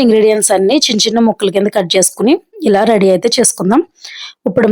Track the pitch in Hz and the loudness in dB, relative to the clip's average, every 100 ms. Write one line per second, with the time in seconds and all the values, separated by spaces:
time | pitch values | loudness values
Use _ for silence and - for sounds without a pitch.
0 | 247 220 214 214 196 190 190 277 - 214 | 2 2 2 0 0 0 2 0 0 -2
1 | 214 226 226 208 196 190 202 208 175 196 | -2 0 0 0 -2 -2 -2 -2 -2 -2
2 | 175 - 208 320 - 440 302 196 220 214 | -2 -2 0 0 -4 -6 0 0 2 2
3 | 190 180 233 240 220 - 180 254 - _ | 2 0 0 0 0 0 0 0 -2 _
4 | - - - - 233 190 220 | -20 -20 -20 -8 -4 0 0